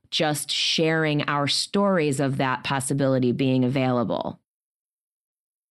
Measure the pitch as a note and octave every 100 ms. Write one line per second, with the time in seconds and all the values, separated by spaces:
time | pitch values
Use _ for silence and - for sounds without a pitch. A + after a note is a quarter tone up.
0 | _ - D#3 D3 - - - - D#3+ D#3+
1 | D#3 D3 D3 D3 C#3+ - - G3+ G3+ F#3
2 | D3+ C3+ C#3 C3+ C3+ B2+ - C#3 C3 C#3
3 | C3+ C3 B2+ A2 C3+ C3 B2+ C#3 C3 B2
4 | G#2 F2 - - _ _ _ _ _ _
5 | _ _ _ _ _ _ _